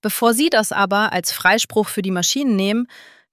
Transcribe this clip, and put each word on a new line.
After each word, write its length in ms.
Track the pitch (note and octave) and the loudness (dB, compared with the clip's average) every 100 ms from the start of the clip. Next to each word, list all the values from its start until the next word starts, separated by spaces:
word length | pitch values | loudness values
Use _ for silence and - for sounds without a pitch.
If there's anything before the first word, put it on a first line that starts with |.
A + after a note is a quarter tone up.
Bevor 320 | G#3+ - A#3 | -6 0 2
Sie 160 | A#3 D#4+ | 2 2
das 220 | A3+ G#3+ | 2 0
aber 400 | - G3 G3+ G#3+ | -2 0 2 0
als 200 | F3+ - | -2 -4
Freispruch 580 | - F3+ G#3+ - - G#3 | 0 2 2 0 -2 -2
für 120 | - | -4
die 100 | F#3+ | -4
Maschinen 440 | F#3 F3 C4+ C#4 G3+ | -2 -2 -2 0 0
nehmen, 320 | G3 A3 B3 - - _ _ | 0 -2 -4 -10 -20 _ _